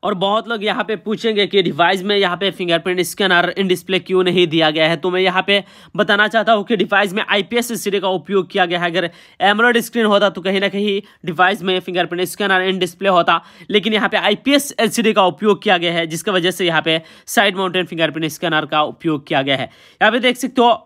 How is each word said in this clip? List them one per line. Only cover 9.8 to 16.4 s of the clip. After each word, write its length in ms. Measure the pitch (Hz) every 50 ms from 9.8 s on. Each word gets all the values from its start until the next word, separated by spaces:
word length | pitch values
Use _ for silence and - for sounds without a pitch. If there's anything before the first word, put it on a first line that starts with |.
| 226 - - 240 226
होता 240 | 208 208 202 202 196
तो 120 | - 196
कहीं 200 | 165 190 190 196
ना 80 | 196 196
कहीं 320 | 180 202 202 208 196 196 - - _ _ -
डिवाइस 380 | 160 175 143 180 247 233 180 165
में 160 | 190 185 185
फिंगरप्रिंट 480 | 185 - 180 180 175 170 175 175 185 175
स्कैनर 420 | - - 208 196 190 185 185 190
in 120 | 190 190
display 300 | 185 180 - _ 190 196
होता, 300 | 190 175 170 - 170 165 - - - - 170 _
लेकिन 240 | 190 208 170 220 220
यहाँ 160 | 208 - 196
पे 80 | 214 196
आईपीएस 540 | 165 196 208 202 - 262 277 285 277 - - -
एलसीडी 340 | 233 220 - - 220 220 214
का 120 | 208 196
उपयोग 380 | 180 175 - 202 214 202 185 -
किया 140 | 208 196 175
गया 160 | 170 175 170
है, 120 | 170 170 165
जिसकी 240 | 156 170 - -
वजह 200 | 202 185